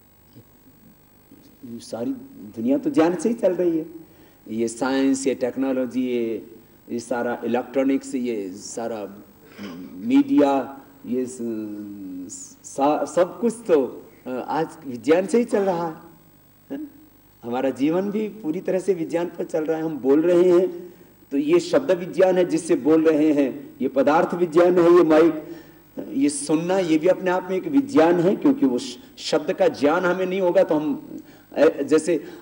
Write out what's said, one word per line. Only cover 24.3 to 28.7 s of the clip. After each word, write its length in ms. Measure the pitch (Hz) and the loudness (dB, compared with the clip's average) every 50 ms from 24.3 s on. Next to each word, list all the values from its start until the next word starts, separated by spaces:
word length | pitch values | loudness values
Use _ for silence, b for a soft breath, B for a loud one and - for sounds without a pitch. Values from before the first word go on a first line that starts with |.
| - | 0
विज्ञान 440 | 175 180 165 147 175 175 180 180 180 | -2 0 2 4 4 6 6 6 6
है, 140 | 165 170 | 6 8
ये 100 | 175 180 | 8 8
माइक, 460 | 165 156 156 156 165 165 - - - B B B B B B B B B - - - - | 6 6 6 6 6 4 2 -2 -8 B B B B B B B B B -14 -14 -10 -6
ये 200 | - 135 139 147 | -2 0 0 0
सुनना, 500 | 143 - - - 160 156 170 175 185 196 | 0 -2 -2 0 0 0 0 0 0 0
ये 200 | 185 160 160 156 | 2 2 2 2
भी 100 | 160 185 | 4 2
अपने 220 | 180 - 185 180 | 2 2 0 -2
आप 120 | 180 185 | -2 -2
में 140 | 180 185 190 | -2 -4 -4
एक 100 | 185 - | -4 -2
विज्ञान 540 | 170 139 139 135 - - 147 160 170 175 175 | 0 2 2 2 2 4 4 6 6 4 4
है, 160 | 165 190 208 | 4 2 2
क्योंकि 300 | - - 147 131 - 139 | 2 2 2 2 4 2
वो 120 | 131 | 0